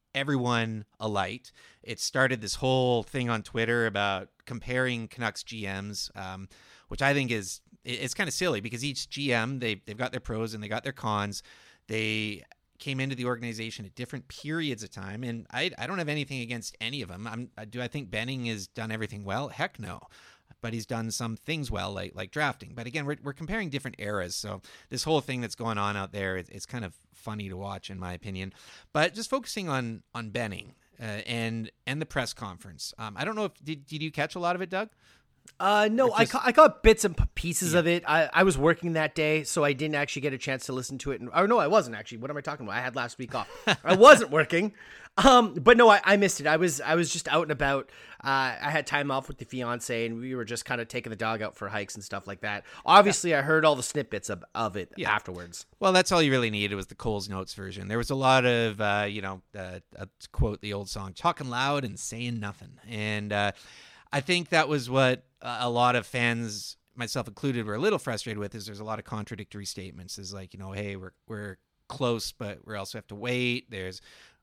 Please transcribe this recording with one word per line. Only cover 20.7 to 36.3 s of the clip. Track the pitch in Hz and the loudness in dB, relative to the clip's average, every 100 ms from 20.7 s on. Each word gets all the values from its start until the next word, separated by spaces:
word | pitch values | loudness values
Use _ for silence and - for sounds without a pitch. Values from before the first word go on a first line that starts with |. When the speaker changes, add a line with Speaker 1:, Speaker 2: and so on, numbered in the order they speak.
Speaker 1:
he's | 113 107 | -8 -6
done | 117 113 | -6 -4
some | - 117 110 | -4 -6 -6
things | - 160 131 | -6 -6 -4
well, | 107 95 | -4 -4
like, | 98 92 | -6 -8
like | - 101 | -10 -8
drafting. | - 147 - - 120 | -4 -2 -4 -10 -12
But | 117 | -8
again, | 156 143 | -6 -6
we're, | 147 | -6
we're | 135 | -10
comparing | 135 156 214 185 | -10 -8 -6 -4
different | 139 131 - | -6 -8 -10
eras, | 104 104 90 - | -6 -4 -4 -6
so | 104 98 - - - | -8 -10 -14 -20 -12
this | 127 | -6
whole | - 160 | 0 0
thing | 156 127 | 0 -4
that's | 117 - | -6 -6
going | 117 107 | -4 -2
on | 101 104 | -2 -2
out | 98 | -6
there, | 101 95 92 | -4 -4 -4
it, | 87 | -8
it's | 98 - | -12 -12
kind | 123 101 | -10 -10
of | - _ _ | -12 _ _
funny | - 107 98 | -12 -10 -8
to | 92 | -8
watch, | 98 95 - | -8 -10 -12
in | 95 | -10
my | 90 | -10
opinion. | 87 104 95 95 - - - - | -10 -8 -8 -8 -12 -20 -20 -6
But | 151 165 208 | 0 0 -2
just | 226 | -4
focusing | 269 233 - 180 | -4 -4 -8 -4
on, | 135 120 113 - | -2 -4 -8 -12
on | 120 113 | -12 -8
Benning, | 113 110 92 - - _ - | -6 -6 -6 -12 -20 _ -12
uh, | 113 104 - | -10 -8 -4
and, | 120 113 113 110 - - | -4 -2 -4 -8 -10 -8
and | 139 | -6
the | 151 | -4
press | - 120 | -4 -4
conference. | - 107 90 101 80 - - | -6 -12 -12 -16 -14 -14 -10
Um, | 107 104 | -10 -6
I | 156 | -6
don't | 214 | -2
know | 208 | -4
if, | - | -6
did, | 147 156 139 | -10 -10 -10
did | 156 | -8
you | 156 | -6
catch | 151 147 185 | -2 -4 -2
a | |
lot | 175 180 | -2 -2
of | |
it, | 180 | -2
Doug? | 185 220 _ _ _ _ _ _ - | -4 -6 _ _ _ _ _ _ -2
Speaker 2:
Uh, | 185 208 214 | 2 4 4
no, | 226 254 | 4 4
Speaker 1:
Or | 208 | 4
Speaker 2:
I | |
Speaker 1:
just | 226 | 2